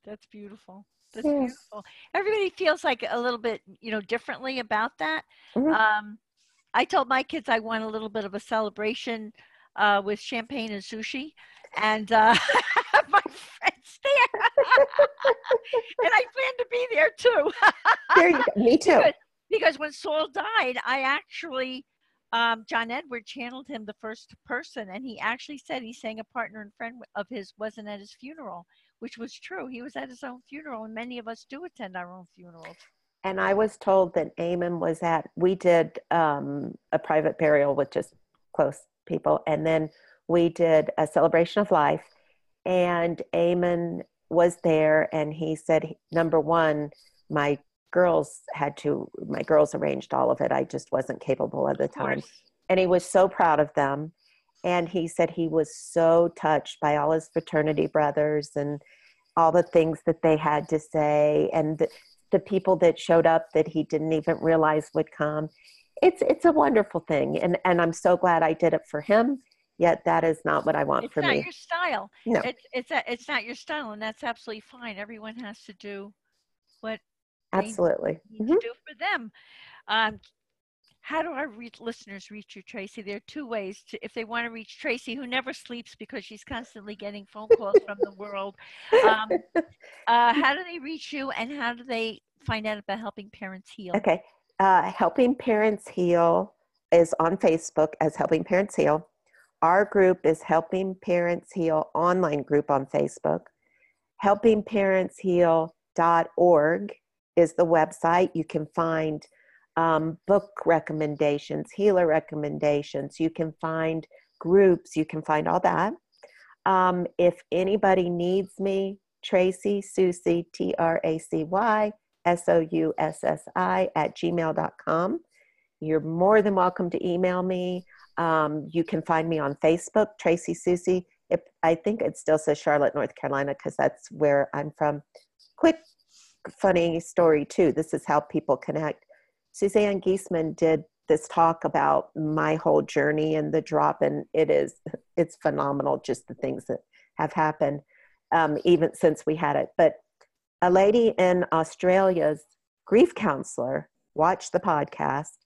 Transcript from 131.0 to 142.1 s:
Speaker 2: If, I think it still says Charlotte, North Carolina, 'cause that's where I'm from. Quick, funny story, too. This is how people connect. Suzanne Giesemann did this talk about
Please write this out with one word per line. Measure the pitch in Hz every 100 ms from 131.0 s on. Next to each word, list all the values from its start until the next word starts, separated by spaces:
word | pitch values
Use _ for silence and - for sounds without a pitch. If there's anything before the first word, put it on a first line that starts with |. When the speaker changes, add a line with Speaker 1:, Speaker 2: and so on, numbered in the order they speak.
| 180 _ _
Speaker 2:
If, | 180 - _
I | 165 165
think | 208 220
it | - 156
still | - 156
says | 151 151
Charlotte, | - 147 143 143
North | 139 -
Carolina, | 139 139 139
'cause | 143 147 -
that's | 135 - -
where | 156 151 143 139 143
I'm | 147 -
from. | 151 147 - - _ _ _ _
Quick, | 330 320 _ _ _ _ _ _ - -
funny | 196 180 170 165
story, | - - 170 151 143
too. | - 175
This | 131 156
is | 151 -
how | 151
people | 147 156 - 135
connect. | - 151 156 - _ _ _ _ _
Suzanne | - 202 214 208 196
Giesemann | 185 190 - 170 160 156
did | 165 160 160 _ _
this | 156 -
talk | - 165 165
about | 151 151 143 143 -